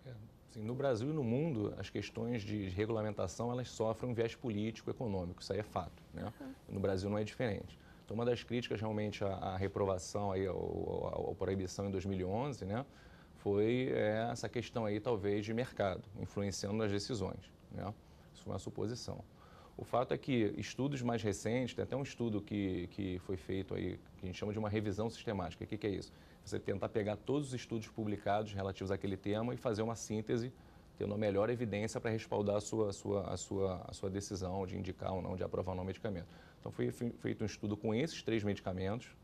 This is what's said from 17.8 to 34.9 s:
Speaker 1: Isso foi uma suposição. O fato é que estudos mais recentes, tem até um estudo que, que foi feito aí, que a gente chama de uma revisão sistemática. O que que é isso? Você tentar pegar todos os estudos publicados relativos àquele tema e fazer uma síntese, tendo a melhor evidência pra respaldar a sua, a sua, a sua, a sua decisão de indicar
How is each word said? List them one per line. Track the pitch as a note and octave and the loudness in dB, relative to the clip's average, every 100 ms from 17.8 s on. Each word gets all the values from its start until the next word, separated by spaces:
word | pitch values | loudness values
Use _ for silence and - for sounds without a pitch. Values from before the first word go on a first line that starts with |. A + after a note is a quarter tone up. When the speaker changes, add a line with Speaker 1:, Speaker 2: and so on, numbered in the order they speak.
| G2+ G#2+ - - - | -6 -8 -14 -20 -20
Speaker 1:
Isso | - | -14
foi | - | -6
uma | F#2+ | -6
suposição. | - - G#2 A#2+ - G2 G2 - - - - - | -4 -4 -2 -2 -6 -8 -10 -16 -20 -20 -16 -12
O | |
fato | - - E3+ | 0 2 2
é | C#3 | 0
que | - B2+ G#2 - | 2 4 4 2
estudos | G#2 - - C#3+ | -6 -2 0 2
mais | A#2+ A#2 | 2 2
recentes, | G#2 F#2+ G#2+ A#2+ B2 | 2 0 0 0 0
tem | - | -2
até | G2+ | -2
um | B2+ | -2
estudo | C3+ - A#2 G#2 | -4 -2 0 0
que, | - G#2 G2 F2+ F2 | 0 0 2 0 -4
que | - G2 F#2 | -4 -2 -2
foi | - F#2+ | -4 -6
feito | - F#2+ F#2+ | -2 -4 -2
aí, | F#2+ F#2 F#2 - - | -2 -2 -4 -10 -10
que | |
a | F#2+ | -8
gente | F2+ | -4
chama | G#2 | -2
de | G#2+ | 0
uma | G#2+ | 2
revisão | G#2+ G#2+ F#2 G#2+ | 2 2 0 0
sistemática. | - - G2+ E2 - | -2 -2 -2 -2 -6
O | - | -6
que | G#2+ | -2
que | A2 | 0
é | |
isso? | - E2+ - - - | 0 -4 -14 -20 -18
Você | - G#2 | -6 -4
tentar | - G2 G#2+ | 0 0 2
pegar | A#2 G2+ G#2 | 2 2 0
todos | - C#3 C#3 | 0 0 0
os | |
estudos | B2 - A2+ A2 | -4 -2 -4 -4
publicados | - G#2+ G2+ - G2+ G#2+ | -4 -2 0 2 2 2
relativos | G2+ F#2+ F#2+ F#2+ | -2 -2 -2 0
àquele | F#2+ G2 F#2+ | 0 0 -2
tema | G2+ G#2 A#2 | 0 0 0
e | B2 | 0
fazer | C3 G#2 | 0 2
uma | A2 A2+ | 0 -2
síntese, | - G#2+ A2 B2 A#2+ - - - - - | -2 -2 2 2 0 -6 -20 -20 -20 -2
tendo | G2+ | 0
a | G#2 | 2
melhor | G#2+ G2 A2 | 4 6 4
evidência | A#2+ A#2+ G2+ G#2+ B2 | 2 2 2 0 0
pra | A#2 | 0
respaldar | A2 - A2 G#2 G#2 | 0 0 2 4 4
a | |
sua, | - A2+ G#2 | 2 2 2
a | |
sua, | F#2+ G#2 G2+ F2+ | 2 0 0 0
a | F#2+ | -4
sua, | - G2 F#2+ F2+ - | -2 2 2 0 -6
a | |
sua | - G2 | -4 -2
decisão | F#2+ G2+ G2 F#2 F#2+ F#2+ | -2 -2 -2 -2 -2 -2
de | F#2+ | -2
indicar | F#2 | -4